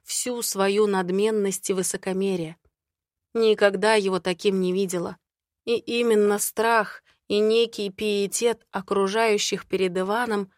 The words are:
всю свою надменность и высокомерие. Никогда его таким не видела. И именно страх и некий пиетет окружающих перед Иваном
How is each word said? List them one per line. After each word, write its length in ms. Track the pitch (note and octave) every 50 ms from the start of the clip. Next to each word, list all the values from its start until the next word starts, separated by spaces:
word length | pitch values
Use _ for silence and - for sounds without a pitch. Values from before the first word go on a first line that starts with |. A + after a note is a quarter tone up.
| _
всю 380 | - - - - B3 B3 A#3+ A3
свою 440 | - - F#3+ G3 G3 G3+ G#3 G#3+
надменность 840 | G3+ G3 F#3+ F3+ F3 F#3 G3 G#3 A3 A3 G#3+ G3 G3 F#3 - - -
и 20 | F#3+
высокомерие. 880 | F#3 F3+ - - F#3 - G3 F#3 F#3 G3 G3 F#3+ E3+ E3 D#3 E3+ _ _ _ _ _ _ _ _ _ _ _ _ _ _ _ -
Никогда 640 | A3+ A3+ A3 G#3+ G3+ G#3 G3+ G3 F#3+ G#3+ A3 A3+
его 260 | G#3+ F#3+ F#3+ F#3 F3
таким 400 | - F#3+ F3+ - - G3+ F#3+ F#3+
не 140 | F#3 F3+ F3+
видела. 420 | G3 G3+ F3+ F#3 F3 F3 - F#3 _ _ _ _ _ _ _ _ _ -
И 120 | A3+ A#3+
именно 600 | A3 - - A#3+ A#3+ A#3+ A#3 G#3 G#3 G#3 G#3 G3+ G3+
страх 640 | - - - - B3+ A#3 A#3 A3+ G3+ - - - _ _ _ _ _ -
и 100 | G3+ G#3
некий 500 | G#3+ G#3+ A3+ A#3 A#3 A3+ A3+ - G3+ G3+
пиетет 800 | G3 - G#3+ G#3+ G#3 G3+ G3+ G3 - - A#3 A#3+ A3 - _ _ -
окружающих 920 | G3 F#3+ - G3+ G3 G3 F#3+ G3+ A3+ A3+ A3 G#3 G#3 - - G3+ F#3+ -
перед 300 | - - F#3 F#3+ F#3 F3
Иваном 560 | F#3 F#3 F#3+ G#3 A#3 B3 A3+ G#3+ G3+ G3 F#3+ _